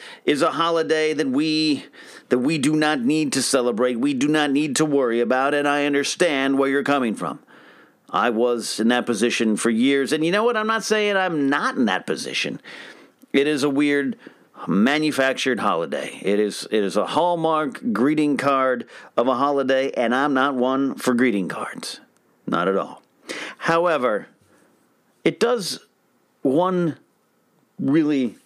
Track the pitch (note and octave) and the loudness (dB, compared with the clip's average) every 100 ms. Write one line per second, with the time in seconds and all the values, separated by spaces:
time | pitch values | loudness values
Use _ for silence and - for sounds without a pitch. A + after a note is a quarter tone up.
0 | - - - C#3+ D#3+ C#3+ E3+ E3 D#3 D#3 | -14 -6 -2 2 2 0 0 0 0 0
1 | D#3 D3 C#3+ B2+ D#3 D#3 D#3 C#3 - - | 0 0 0 0 0 0 0 -2 -4 -20
2 | - - - B2 B2+ D#3+ C#3 D#3 D3+ D3+ | -20 -14 -2 0 2 2 2 2 2 0
3 | A#2+ D#3 D3+ C3+ B2 C3+ B2 A2 B2+ A#2 | 0 2 0 0 0 2 2 2 0 0
4 | C#3+ C3+ D3 D#3 D3 C#3 D3+ B2+ D#3 C#3 | -2 0 0 2 2 0 0 0 0 2
5 | B2 A#2 A2+ B2+ C#3 D3 C#3+ D3 C#3+ C#3+ | 2 0 2 2 2 0 0 0 0 0
6 | C3+ - F3 C#3 C3+ C3+ C3+ C#3 C3+ C#3+ | -2 0 0 0 0 0 2 0 0 0
7 | B2 G2+ D#2 - - - - - - _ | 0 -4 -6 -10 -16 -20 -20 -20 -20 _
8 | - F2 A#2 A2 A#2+ A#2+ G#2 - A2+ B2 | -6 0 0 2 0 0 -4 -2 2 2
9 | A#2+ A2 A#2 - A#2 G#2+ A#2+ A2+ C3 C#3 | 0 0 0 2 0 0 0 2 2 2
10 | C3+ D#3 D#3+ G3 A#3 A3+ G#3+ A3+ - G#3+ | 0 0 0 2 0 0 -2 -2 0 0
11 | G#3 G3 F#3 D#3+ C#3 C#3+ A#3+ B3+ A2+ F#2 | 2 0 0 0 0 0 -2 0 0 0
12 | - E2 C2 - - - - - - - | -2 -6 -6 -6 -6 -8 -14 -20 -20 -20
13 | - _ - C#3 D3 D3+ D3 C#3 D3 C#3+ | -20 _ -2 0 2 0 0 0 2 2
14 | C3+ A2 - - _ - - F2+ A#2 D3 | -2 -6 -12 -20 _ -14 -2 2 2 2
15 | D#3 C3 C3+ B2+ C3+ A2+ G#2 E2+ D#2+ C#2+ | 0 0 0 0 -2 0 0 -2 -2 -6
16 | C#2+ - - G2+ G#2 - - A2 G2 F#2+ | -8 -8 -2 0 0 -2 -4 -2 0 0
17 | F#2 D3 F3 F3 D#3+ D#3 D3+ A2+ B2 G#2+ | 0 0 0 0 0 0 -2 -4 -4 0
18 | C3+ D3+ D3 C3 C#3 C3+ C3 B2 - - | 2 2 0 0 0 2 2 -2 -6 -18
19 | - - B2 B2 C#3 C#3+ C3 C3 C3+ - | -8 0 2 2 2 0 2 2 0 0
20 | A#2 B2 D3 C3 C#3 C3 B2 C3 C#3 - | 0 2 2 2 0 0 0 0 -2 -2
21 | - A#2+ B2+ G2+ F2+ - - - - - | 0 2 2 2 -2 -6 -10 -10 -12 -14
22 | - _ _ _ - E2+ F2+ G2 - - | -18 _ _ _ -4 -2 0 0 -2 -10
23 | _ _ - - - - - E3 F3 D#3 | _ _ -14 -12 -12 -8 -2 2 2 2
24 | B2 G#2 - _ _ _ _ _ _ _ | 0 -2 -6 _ _ _ _ _ _ _
25 | _ _ - D3 A#3 B3 E3 - _ _ | _ _ -2 0 0 0 -4 -10 _ _
26 | _ _ _ _ C#3 C#3 F3+ F3+ F3 C3+ | _ _ _ _ 0 2 2 2 0 -4
27 | _ _ _ _ _ _ _ - C3+ D3+ | _ _ _ _ _ _ _ -6 0 2
28 | D3+ C#3+ B2 - | 2 2 -2 -4